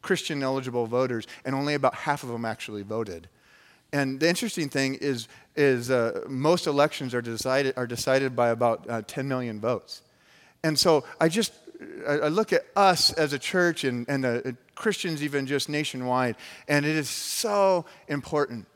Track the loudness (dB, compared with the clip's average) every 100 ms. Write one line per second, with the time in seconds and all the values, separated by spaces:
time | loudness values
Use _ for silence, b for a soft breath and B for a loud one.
0 | 0 -2 0 -2 -2 -2 -2 -2 0 0
1 | 0 -2 -8 B -6 -2 -2 2 2 0
2 | -2 -2 -2 -4 -4 -6 -8 -10 -6 -4
3 | -4 -8 -16 b b b b b b -2
4 | -2 0 0 0 -2 -4 -2 0 0 0
5 | -4 -4 -6 B B 2 4 4 2 2
6 | 2 -2 -6 -2 2 4 2 2 2 2
7 | -4 -4 -4 -4 0 2 2 -2 -6 -4
8 | 2 2 2 2 2 4 2 2 -4 -6
9 | -6 -6 -4 -4 -4 -4 -2 -2 -6 -18
10 | _ b b b b b -2 2 4 4
11 | B B 2 2 -2 -4 -20 -18 -16 -8
12 | -2 0 2 2 2 0 0 4 6 6
13 | 2 2 0 0 -2 2 2 2 -2 -2
14 | -2 0 0 0 -4 -10 _ -4 -2 -2
15 | -4 -4 -2 -2 0 -2 -2 -2 -4 -4
16 | 0 0 0 -2 B B 0 2 2 0
17 | -2 -6 -6 -4 0 4 4 4 -2 B
18 | -6 -6 -2 -2 -2 -4 -14